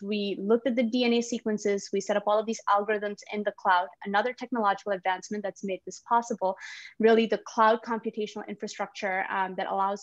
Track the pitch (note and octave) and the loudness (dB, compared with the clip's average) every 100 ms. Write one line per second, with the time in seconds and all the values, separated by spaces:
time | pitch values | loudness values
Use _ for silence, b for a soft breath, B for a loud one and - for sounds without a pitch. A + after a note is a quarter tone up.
0 | G3 G#3 G3+ F#3+ G3 A#3 C4+ A#3 A3+ B3 | -4 -2 -2 -2 2 4 4 2 2 2
1 | A#3+ A#3 A#3 A#3 A3 G#3 G#3 G3+ - G3 | 2 2 0 -4 -2 0 0 -2 -2 -4
2 | G3 G#3 G3+ G#3 A3 G#3+ - G3+ G#3 G#3+ | 0 0 2 2 0 -2 2 2 2 -2
3 | G#3 G3+ - G#3+ G3+ - G3+ F3+ F#3+ - | -4 -8 -8 -6 -4 -2 2 2 2 -6
4 | G3+ G3+ A#3+ B3 B3 A#3+ G3+ G3 G#3 F#3+ | -2 0 0 -4 -6 -2 0 0 -2 -4
5 | F#3+ F#3 - G#3 G3 - G3 F#3 - - | -2 -2 -4 -8 -8 -8 -6 -6 -8 -12
6 | - A#3 A#3 A3+ F#3 F#3+ B B B B | 0 0 0 -2 -4 -4 B B B B
7 | A3 A3+ A3+ G#3 - - A3 A#3 A#3+ A3+ | 6 6 4 0 -2 4 4 4 0 -6
8 | A3 A3 G#3 G#3 G#3 G3+ G#3 - G3 - | -4 -6 -6 -8 -10 -8 -8 -6 -8 -4
9 | G3+ F#3 - G3 F#3 F#3 F#3+ G3 G3 G3+ | -2 -2 -2 -2 -2 -4 -4 0 0 -2